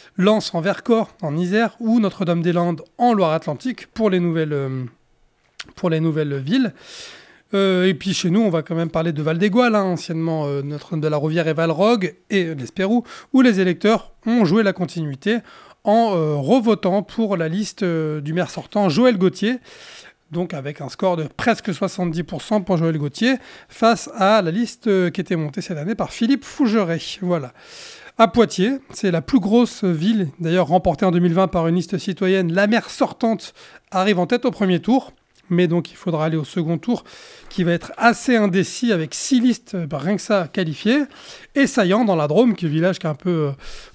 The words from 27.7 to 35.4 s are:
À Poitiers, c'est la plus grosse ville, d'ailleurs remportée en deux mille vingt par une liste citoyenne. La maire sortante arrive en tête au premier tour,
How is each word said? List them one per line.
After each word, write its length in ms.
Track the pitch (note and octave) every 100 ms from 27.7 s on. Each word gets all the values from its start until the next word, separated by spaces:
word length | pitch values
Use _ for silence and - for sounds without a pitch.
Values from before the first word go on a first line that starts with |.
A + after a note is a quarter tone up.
| - - - - -
À 120 | A3+
Poitiers, 480 | A#3+ G#3 - G3+ C4+ -
c'est 180 | - G3+
la 100 | E3
plus 180 | - C4
grosse 420 | F#3+ A#3 A#3+ -
ville, 460 | F#3+ D#3+ F#3 A3 E3 -
d'ailleurs 280 | E3 F3+ D3+
remportée 380 | F3+ F3+ D3+ F#3+
en 60 |
deux 80 | F3
mille 140 | F3
vingt 160 | E3+ F#3+
par 180 | F3+ E3
une 80 | F3+
liste 220 | E3+ F3
citoyenne. 560 | - F#3 F#3 F#3+ F3
La 140 | F3 G#3
maire 220 | A3+ -
sortante 640 | - A#3+ - A3+ A3 - - - - _
arrive 280 | F#3+ G3 F#3
en 60 | F3
tête 200 | A#3+ B3+
au 60 |
premier 280 | E3+ G3 F3
tour, 320 | - C4 - - _ _